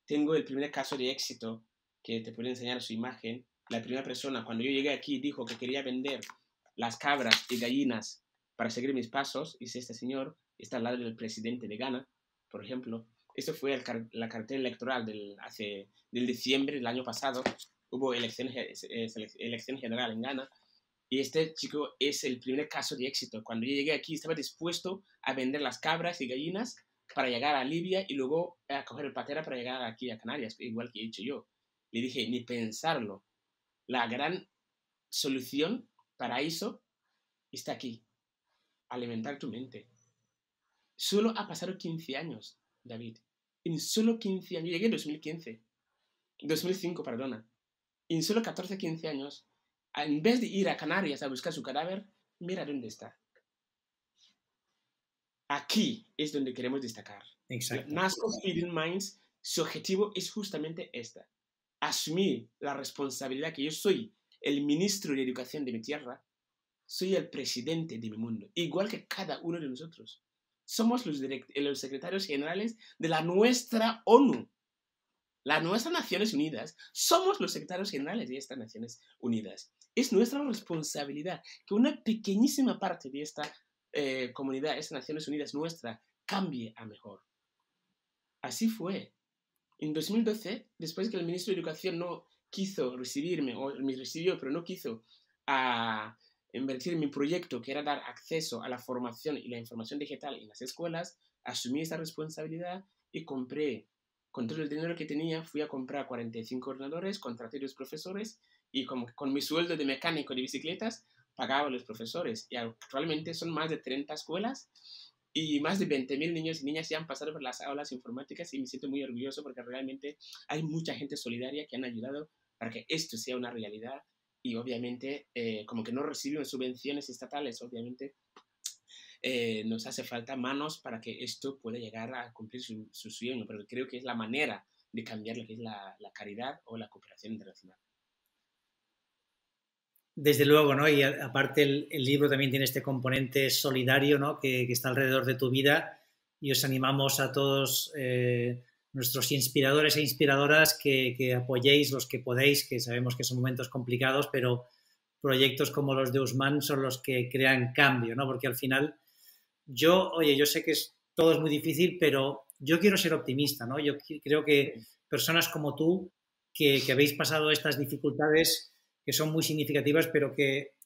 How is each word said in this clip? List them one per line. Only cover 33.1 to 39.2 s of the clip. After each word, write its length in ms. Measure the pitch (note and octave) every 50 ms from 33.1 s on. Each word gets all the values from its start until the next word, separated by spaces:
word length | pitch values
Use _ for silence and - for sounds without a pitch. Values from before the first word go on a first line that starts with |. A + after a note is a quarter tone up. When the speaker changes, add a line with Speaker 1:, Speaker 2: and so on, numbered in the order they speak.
| G2 G2 _ _ _ _ _ _ _ _ _ _ _ _ _
Speaker 1:
La 220 | - B2 B2+ A#2
gran 400 | A#2 A#2+ B2+ C#3+ D#3 F3+ F#3 - _ _ _ _ _ _ _ _ _ _ _ _ -
solución 800 | - - - C#3+ C3 C3 C3 - - C3+ D3+ F3 A#3+ - - _ _ _ _ _ _
para 240 | - B2+ A#2 A#2+ C3
eso 400 | D3 E3 E3 - G3+ A#3 A3 - _ _ _ _ _ _ _ _ _ _ _ _ _ -
está 220 | - B2 - - C3+
aquí. 300 | A2+ - B2 A#2 - _ _ _ _ _ _ _ _ _ _ _ _ _ _ _ _ _ -
Alimentar 480 | B2 B2 B2 A#2+ A#2 A2